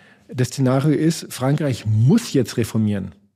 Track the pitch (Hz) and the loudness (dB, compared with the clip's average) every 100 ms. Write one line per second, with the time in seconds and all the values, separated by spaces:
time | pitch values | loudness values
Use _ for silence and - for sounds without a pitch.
0 | - _ - 123 123 - 127 135 151 139 | -20 _ -10 -4 -2 0 2 2 2 2
1 | 160 160 - - 127 147 147 120 107 107 | 0 -2 -6 -4 -2 0 -2 -2 0 2
2 | 123 226 - 139 117 - 110 110 107 101 | 4 4 2 0 0 -2 -2 0 0 -2
3 | 95 - _ | -6 -14 _